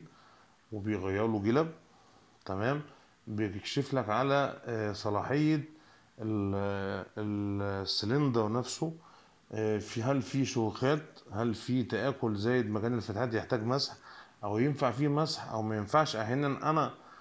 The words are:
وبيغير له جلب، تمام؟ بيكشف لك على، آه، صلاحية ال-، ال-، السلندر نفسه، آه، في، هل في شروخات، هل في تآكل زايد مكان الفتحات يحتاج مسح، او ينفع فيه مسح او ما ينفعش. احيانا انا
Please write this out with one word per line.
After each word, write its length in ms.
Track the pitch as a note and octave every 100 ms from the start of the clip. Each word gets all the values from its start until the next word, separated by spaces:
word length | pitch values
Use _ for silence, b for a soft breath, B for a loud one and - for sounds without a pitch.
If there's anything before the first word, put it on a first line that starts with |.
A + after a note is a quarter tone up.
| - B B B B B -
وبيغير 560 | G#2+ G#2 G2+ F#2+ G2 A2+
له 120 | A2
جلب، 320 | G2+ C3 D#3+ - - b b b b b -
تمام؟ 360 | F#2+ A#2 D3 D3 B B B -
بيكشف 640 | G#2+ G#2+ G2 - C#3+ C3+
لك 160 | - G#2+
على، 520 | A2 C3+ C#3 B2+ - -
آه، 280 | A2+ G#2
صلاحية 640 | G2 G#2+ G#2 F#2 C#3+ D3+ D#3 D#3 - B B B -
ال-، 880 | A2+ G#2+ G2 G2 G2+ G2 G2 G2 - G#2+
ال-، 640 | G#2+ G2+ G2+ G2+ G2+ G2
السلندر 680 | F#2+ - G#2 C#3 C#3+ A#2 G#2+
نفسه، 420 | A#2+ A#2+ - D#3+ E3 B B B B -
آه، 260 | A2 G#2+ G#2+
في، 260 | - A#2
هل 180 | A#2+ C#3
في 240 | - C3+ B2
شروخات، 760 | B2 A2 - C3 D3+ - - -
هل 220 | G2+ A#2
في 300 | G#2+ - B2+
تآكل 520 | A2 A2 C3 C3 A#2 G2+
زايد 340 | A2 B2+ G#2+
مكان 240 | G#2 A2+
الفتحات 400 | A#2+ G2+ G#2 B2
يحتاج 300 | A2 F2+ A#2+ A2+
مسح، 280 | C3+ - - B B B B
او 140 | G#2 G#2+
ينفع 320 | C#3 D3 C3
فيه 160 | A2+ D3
مسح 420 | D3 D#3 - -
او 120 | A2
ما 160 | G#2+ G#2+
ينفعش. 380 | G#2 D3+ D3+ A2
احيانا 540 | A2 C3 C#3+ C3 D3
انا 240 | D#3 C3 - B B